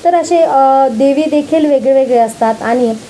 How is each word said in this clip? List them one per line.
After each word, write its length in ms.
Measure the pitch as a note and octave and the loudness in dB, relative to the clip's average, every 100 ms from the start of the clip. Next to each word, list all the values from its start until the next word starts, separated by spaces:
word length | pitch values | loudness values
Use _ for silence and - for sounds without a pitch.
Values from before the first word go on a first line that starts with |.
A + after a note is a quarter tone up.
तर 120 | E4+ F4 | 0 0
असे, 220 | D#4+ F4 | 0 0
अ, 500 | E4 C4+ C4+ C4+ C4+ | 2 2 2 2 0
देवी 360 | A3 C#4 C4+ | 0 0 0
देखील 420 | D#4 D4+ C#4+ D#4+ D4+ | 0 -2 -2 -2 0
वेगवेगळे 520 | C#4 A#3 C4+ C4 A#3+ | 0 2 0 2 0
असतात 380 | A3+ A3 A3+ A3 | 0 -2 -4 -2
आणि 320 | G#3+ A#3+ A#3+ A3 | -4 -2 -2 -4